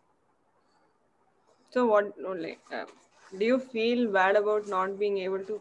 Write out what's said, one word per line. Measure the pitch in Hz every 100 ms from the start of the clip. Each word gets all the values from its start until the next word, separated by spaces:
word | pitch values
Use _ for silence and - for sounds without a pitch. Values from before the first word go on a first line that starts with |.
| _ _ _ _ _ _ _ _ _ _ _ _ _ _ _ _ _
So | 254 247
what, | 208 202 -
no, | 160
like, | 185 165 - _
uh, | 123 - - _ _ - 190
do | 220
you | 254
feel | 254 226 226 240 233
bad | 190 185 208
about | 208 214 208
not | 190 190 196
being | 208 196
able | 185 190
to | 190 214